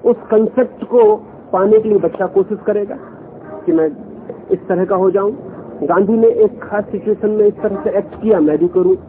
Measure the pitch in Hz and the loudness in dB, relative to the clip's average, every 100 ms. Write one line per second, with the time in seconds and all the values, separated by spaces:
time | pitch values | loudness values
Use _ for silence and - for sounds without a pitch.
0 | 233 233 - 220 220 - 247 - - 240 | 0 -2 0 0 2 0 -2 -4 -2 4
1 | 214 214 - - - 185 202 214 220 202 | 4 4 -4 -20 -6 0 4 4 4 0
2 | - - 185 196 185 208 - 208 202 - | 0 -2 -2 0 0 -4 -2 -2 -4 -10
3 | - - - - - - - 330 - - | -14 -20 -20 -20 -18 -8 -2 0 0 -4
4 | - - - - - - - 180 185 190 | -16 -18 -16 -18 -4 -4 -2 -4 0 2
5 | 190 190 202 - - - - - 147 175 | 2 2 -2 -4 -12 -16 -16 -8 -2 2
6 | 202 226 226 226 214 - - 208 208 202 | 4 4 4 4 0 0 -8 -6 -6 -6
7 | 214 208 214 214 208 202 208 202 208 190 | -4 -2 0 2 2 2 -4 -4 -2 -4
8 | 202 - 220 202 151 151 175 180 180 185 | -4 -6 0 2 4 2 2 2 2 0